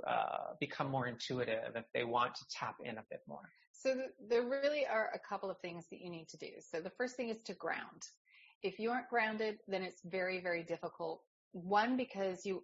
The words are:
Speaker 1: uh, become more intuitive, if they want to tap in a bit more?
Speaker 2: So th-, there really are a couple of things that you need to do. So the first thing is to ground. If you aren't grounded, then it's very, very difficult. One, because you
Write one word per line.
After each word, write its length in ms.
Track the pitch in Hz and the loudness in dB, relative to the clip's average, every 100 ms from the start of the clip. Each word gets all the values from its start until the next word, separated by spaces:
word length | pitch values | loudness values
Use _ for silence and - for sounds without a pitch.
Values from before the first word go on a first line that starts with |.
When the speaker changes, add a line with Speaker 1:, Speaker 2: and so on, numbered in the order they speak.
| - | 2
Speaker 1:
uh, 480 | 120 - - - - | 2 2 0 -4 -2
become 320 | 139 - 139 | -4 0 0
more 160 | 135 123 | 2 0
intuitive, 680 | 117 - 127 113 113 117 113 | -2 -2 0 2 2 0 -4
if 100 | - | -2
they 100 | 123 | 0
want 320 | 117 120 123 - | 2 4 4 0
to 100 | 135 | -10
tap 240 | - 117 - | -6 -4 -4
in 140 | 123 110 | -6 -6
a 60 | 110 | -8
bit 120 | - - | -10 -10
more? 220 | 71 - - _ | -12 -12 -20 _
Speaker 2:
So 220 | - 262 | -4 0
th-, 120 | 262 262 - 208 | 0 -2 -10 2
there 140 | 240 | 2
really 420 | 247 277 285 302 262 | 4 2 2 2 2
are 240 | 220 214 | 2 2
a 60 | 190 | -2
couple 300 | - 202 196 | -4 -4 -2
of 80 | 180 | -4
things 260 | 175 170 - | -6 -8 -10
that 120 | - | -12
you 100 | 180 | -8
need 160 | 170 160 | -10 -10
to 80 | - | -10
do. 120 | 156 - | -10 -10
So 220 | - 165 | -6 -4
the 100 | 180 | -4
first 240 | - 247 262 | -2 -2 0
thing 140 | 233 | -2
is 120 | 220 - | -4 -6
to 80 | |
ground. 500 | 185 165 - - - - - _ - - _ | -6 -4 -4 -6 -12 -16 -16 _ -20 -20 _
If 160 | 196 190 | -4 0
you 140 | 226 | 2
aren't 180 | 247 247 | 2 2
grounded, 480 | 233 220 220 220 214 - | 2 4 2 0 -2 -2
then 140 | 190 | 0
it's 200 | 185 - | 0 -6
very, 380 | 175 190 185 185 | -4 0 0 0
very 220 | 180 170 | 0 0
difficult. 580 | 165 165 170 - 165 165 _ _ _ | 0 -4 -4 -4 -4 -4 _ _ _
One, 440 | 185 175 208 240 262 | -8 4 6 8 4
because 480 | 247 196 190 180 202 | 2 0 0 0 0
you 180 | 180 | -2